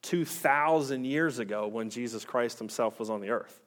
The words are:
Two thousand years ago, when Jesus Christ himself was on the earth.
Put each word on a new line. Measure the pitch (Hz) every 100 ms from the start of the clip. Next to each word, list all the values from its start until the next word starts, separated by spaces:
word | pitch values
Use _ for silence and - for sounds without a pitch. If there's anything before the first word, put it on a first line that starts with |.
Two | - 175
thousand | 160 - 151 143 151 160 139 135
years | 127 147 165 127
ago, | 107 104 107
when | 110 110
Jesus | 113 120 110
Christ | - 123 120 -
himself | 110 - 117 -
was | 110
on | 110
the | 101
earth. | 117 - -